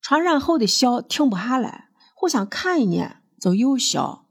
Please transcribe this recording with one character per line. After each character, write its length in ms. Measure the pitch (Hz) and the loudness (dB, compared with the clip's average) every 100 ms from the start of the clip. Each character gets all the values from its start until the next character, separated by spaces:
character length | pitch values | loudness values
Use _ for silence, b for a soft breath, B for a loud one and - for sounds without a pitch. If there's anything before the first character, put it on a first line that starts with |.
传 220 | - 294 | 0 0
染 180 | 349 302 | 2 0
后 160 | 277 330 | 2 2
的 100 | 208 | 2
笑 360 | - 247 240 | 2 2 0
停 260 | 247 - 294 | -4 0 0
不 80 | 190 | 0
下 220 | 220 262 | -2 -2
来， 320 | 226 - - b b | -4 -8 -20 b b
互 120 | _ 359 | _ -2
相 220 | 285 202 | 0 -4
看 320 | - 370 349 | -6 -2 2
一 100 | 214 | 2
眼 320 | 165 - - _ _ | 0 -4 -12 _ _
就 160 | 185 | 0
又 220 | 190 254 262 | 2 2 0
笑 500 | - - 135 - _ | 0 -2 -4 -8 _